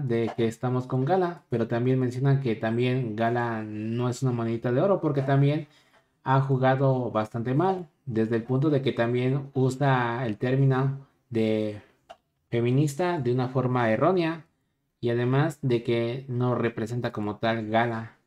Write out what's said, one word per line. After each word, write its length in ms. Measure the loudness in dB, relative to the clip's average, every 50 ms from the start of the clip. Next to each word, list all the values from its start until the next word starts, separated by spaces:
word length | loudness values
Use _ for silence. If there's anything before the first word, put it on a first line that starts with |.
| -2
de 280 | -2 0 0 0 -2 -2
que 120 | 0 -2 -2
estamos 380 | -2 -4 -4 -2 -2 -2 -2 -2
con 160 | -2 -2 0
Gala, 400 | 2 2 2 0 0 -4 -8 -8 _
pero 200 | -2 -2 -2 -2
también 320 | -2 0 0 2 2 2
mencionan 400 | 0 -2 -2 0 2 2 2 2
que 160 | 2 0 -2
también 600 | -2 -2 -2 0 0 0 0 0 0 -2 -4 -2
Gala 460 | -2 -2 0 0 0 -2 -2 -4 -6 -6
no 460 | -8 -8 -8 -6 -4 -4 -2 -2 -2
es 140 | -2 -2 -2
una 100 | -2 0
monedita 400 | 0 -2 -2 -2 -2 -2 0 0
de 80 | 2
oro, 200 | 2 2 2 2
porque 220 | 0 0 0 0 0
también 460 | 2 2 4 4 4 2 0 -4 -8 _ _ _ _ _ _ _ _ _ _ _
ha 160 | 0 2 2
jugado 680 | 2 2 0 2 2 2 2 4 2 2 2 2 0 -2 -2
bastante 420 | -2 -2 -2 -4 -6 -4 0 0
mal, 340 | 2 2 2 0 -2 -6 -10 _ _ _
desde 300 | -4 0 0 2 2 0
el 60 | -2 0
punto 260 | 0 0 2 2 2
de 120 | 2 2 2
que 100 | 0 0
también 580 | 0 0 0 0 0 0 0 0 -2 -4 -4 -2
usa 720 | 0 0 0 0 2 2 2 2 2 2 0 -2 -2 -4
el 120 | -4 -4 -2
término 680 | -2 0 2 4 4 4 4 4 2 0 -2 -4 -10 -16 _ _ _ _
de 520 | -2 0 2 2 2 0 0 -2 -6 -8 -14 -20 _ _ _ -20 -20 -20 _ _ _ _ _ _
feminista 680 | -2 0 2 2 4 2 2 0 0 -2 -2 -2 -2 -2
de 140 | -2 0 0
una 160 | 0 -2 -2
forma 420 | -2 -2 -2 0 0 0 2 2
errónea, 540 | 2 2 2 2 2 2 0 0 -2 -6 -10 _ _ _ _ _ _ _ _ _ _ _
y 100 | -2 -2
además 480 | 0 0 0 2 2 2 2 0 -2 -4 -2
de 200 | 0 0 0 0
que 420 | 0 0 0 0 -2 -4 -6 -8 -6
no 260 | -4 -2 0 0 0
representa 580 | 0 0 -2 -2 -4 -6 -4 -4 -4 -4 -6 -6
como 240 | -6 -6 -6 -6
tal 320 | -2 -2 -2 -2 -2 -2 0
Gala, 500 | 0 2 2 2 -2 -4 -8 -10 -14 _ _